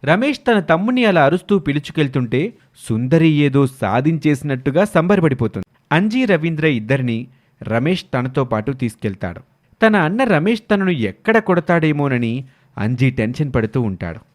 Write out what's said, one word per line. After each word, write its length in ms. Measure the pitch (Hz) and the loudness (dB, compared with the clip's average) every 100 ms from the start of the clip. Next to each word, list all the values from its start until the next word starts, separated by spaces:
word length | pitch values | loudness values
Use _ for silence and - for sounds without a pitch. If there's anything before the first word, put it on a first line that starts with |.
రమేష్ 340 | 135 175 269 269 | 0 0 0 -2
తన 220 | - 220 | 0 0
తమ్ముని 440 | 160 170 208 254 | 2 0 0 2
అలా 200 | 233 180 | 2 4
అరుస్తూ 340 | 143 180 - 202 | 4 2 0 0
పిలుచుకెళ్తుంటే 920 | 151 143 - - 143 135 120 127 185 - _ _ - | 0 -4 -4 -2 -2 0 -2 -2 -2 -8 _ _ -6
సుందరి 400 | 110 127 160 165 | -4 2 4 4
ఏదో 380 | 151 143 135 135 | 4 2 2 0
సాధించేసినట్టుగా 1160 | 131 101 113 139 165 151 143 147 135 131 139 | -2 -2 0 0 0 0 -2 -2 -4 -2 0
సంబరపడిపోతుంది. 800 | 208 175 170 202 165 131 110 - 95 _ _ | 0 0 2 2 2 0 -2 -4 -12 _ _
అంజి, 320 | 151 214 240 | 0 0 0
రవీంద్ర 420 | 254 175 160 156 160 | 0 0 0 -2 0
ఇద్దరిని 600 | 127 107 135 127 113 131 _ _ _ | 0 0 -2 0 -4 -6 _ _ _
రమేష్ 420 | - 113 139 180 - | -4 -2 0 -2 -4
తనతో 300 | 131 127 131 | -4 -4 -4
పాటు 280 | 127 113 107 | -2 -2 -4
తీసుకెళ్తాడు. 680 | 139 123 - 110 95 92 85 - _ _ _ | -4 -6 -4 -8 -6 -10 -10 -20 _ _ _
తన 140 | 220 214 | 2 4
అన్న 280 | 156 214 | 0 0
రమేష్ 380 | 262 170 175 226 _ | 2 2 0 -2 _
తనను 200 | 208 190 | 0 0
ఎక్కడ 480 | 165 107 92 - 226 | 0 -2 -4 0 0
కొడతాడేమోనని 1040 | 214 175 165 170 156 147 143 127 117 120 131 _ _ - | 2 -2 2 0 2 0 0 0 -2 -4 -8 _ _ -6
అంజి 320 | 101 123 131 | -4 2 0
టెన్షన్ 420 | 127 113 123 147 | 2 -4 -2 -2
పడుతూ 280 | 123 156 139 | 0 0 -2
ఉంటాడు. 380 | 117 92 87 80 _ | -2 -4 -8 -10 _